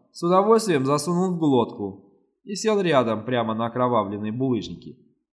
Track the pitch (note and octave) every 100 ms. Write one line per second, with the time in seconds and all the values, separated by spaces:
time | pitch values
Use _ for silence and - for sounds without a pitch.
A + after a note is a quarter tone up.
0 | _ - E3+ F#3 G#3 A3+ A3 D3 C3 D3
1 | E3 F3 F#3+ F3 D#3 B2+ C3+ - G2 F#2+
2 | - _ _ _ - G3 A3 G3+ F3 C#3
3 | A2+ G#2+ G#2+ B2 A2 A2 A#2 B2 B2+ A#2
4 | G2+ G#2 G#2+ A#2 C3 A2+ E2+ E2 D#2 -
5 | _ _ _